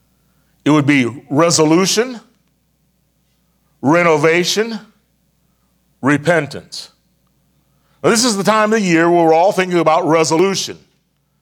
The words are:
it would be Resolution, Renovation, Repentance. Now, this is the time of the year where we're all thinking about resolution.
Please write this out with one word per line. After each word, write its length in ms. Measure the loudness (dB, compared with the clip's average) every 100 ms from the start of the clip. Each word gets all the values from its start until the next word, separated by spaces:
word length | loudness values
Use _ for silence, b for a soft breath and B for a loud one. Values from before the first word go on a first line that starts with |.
| _ _ _ _ _ _
it 60 | 0
would 160 | 0 2
be 380 | 0 -2 -6 -6
Resolution, 880 | 0 0 2 2 2 0 -2 -4 -8 _ _ _ _ _ _ _ _ _ _ _ _ _ _ _ _
Renovation, 1000 | 0 2 2 2 2 0 -2 -4 -6 -8 -14 _ _ _ _ _ _ _ _ _ _ _
Repentance. 880 | -2 -2 0 -2 -2 -12 -16 -20 -20 _ _ _ _ _ _ _ _ _ _ _
Now, 80 | -2
this 140 | 0
is 120 | -2 -2
the 80 |
time 280 | 0 0 0
of 80 | 0
the 60 | 0
year 240 | 2 2
where 140 | 2
we're 80 | 2
all 200 | 2 2
thinking 260 | 0 -2 0
about 280 | 0 0 0
resolution. 720 | 0 0 0 0 -2 -8 -14 _ _ _ _ _ _